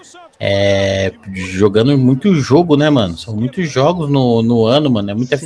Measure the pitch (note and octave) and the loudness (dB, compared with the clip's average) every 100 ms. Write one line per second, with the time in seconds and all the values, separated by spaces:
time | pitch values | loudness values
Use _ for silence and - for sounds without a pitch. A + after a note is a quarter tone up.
0 | - - - _ G#2 G2+ G2+ G2 G2 G2 | -20 -20 -20 _ -4 0 0 0 0 -2
1 | G2 - G2 F#2 F#2 F#2 G#2 G#2 B2 C#3+ | -4 -8 -12 -12 -8 0 2 2 2 2
2 | B2+ C3 G#3 E3+ A#2 C#3+ F3 C#3+ D3+ C#3+ | 2 2 2 0 2 2 4 2 2 2
3 | F#2+ E2 - G#2+ B2 F#3+ E3 B2+ C#3 F3+ | 0 -4 -10 -6 -6 -6 -6 -2 0 -2
4 | D3 C#3 B2 A#2 A2+ A#2+ A2 C#3 D3 A#2 | -2 0 2 2 2 2 2 2 2 0
5 | G2+ G#2 B2 C#3 | -4 -6 -4 -6